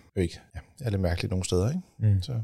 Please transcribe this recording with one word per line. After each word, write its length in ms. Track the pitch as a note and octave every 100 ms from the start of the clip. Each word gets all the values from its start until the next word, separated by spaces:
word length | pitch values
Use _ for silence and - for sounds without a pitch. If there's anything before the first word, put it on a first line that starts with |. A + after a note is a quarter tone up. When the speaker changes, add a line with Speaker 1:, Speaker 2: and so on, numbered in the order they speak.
| - -
Speaker 1:
ved 60 |
ikke, 160 | F2 - -
ja, 60 | - - - A#2+
er 40 |
lidt 120 | G2
mærkeligt 280 | F2+ F#2 G#2
nogle 140 | F#2
steder, 240 | F2+ F2+ G#2
ikke? 120 | F3+ - - A2
Speaker 2:
Mm. 80 | G2
Speaker 1:
Så. 100 | F#2 A#2+